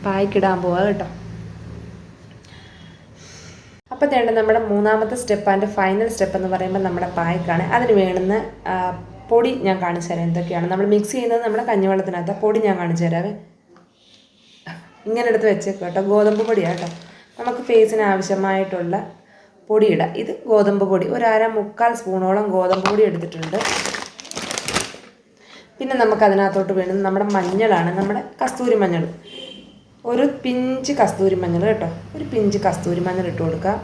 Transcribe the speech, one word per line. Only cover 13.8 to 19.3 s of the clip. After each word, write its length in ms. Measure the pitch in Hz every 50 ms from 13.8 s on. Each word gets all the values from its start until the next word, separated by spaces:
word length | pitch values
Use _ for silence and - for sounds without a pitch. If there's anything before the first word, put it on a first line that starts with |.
| - _ _ _ _ _ - - _ _ _ _ _ _ - - _ 170 170 - - - - - -
ഇങ്ങനെ 220 | 208 220 233 247 240
എടുത്ത് 180 | 220 214 220 220
വെച്ചേക്കുക 340 | 196 - - 196 196 196 180
കേട്ടോ. 140 | 175 175 190
ഗോതമ്പ് 460 | 190 196 202 208 208 214 214 214 220
പൊടിയാണ് 320 | 220 226 208 175 170 170 165
കേട്ടോ. 140 | 165 170 170 - - - - - - _ _ - 233
നമുക്ക് 160 | 247 247 247
ഫേസിന് 440 | 247 - 240 226 220 214 220 220 214
ആവശ്യമായിട്ടുള്ള 1080 | 202 196 190 190 185 196 196 190 190 190 190 190 190 190 180 175 170 180 202 214 - - - - _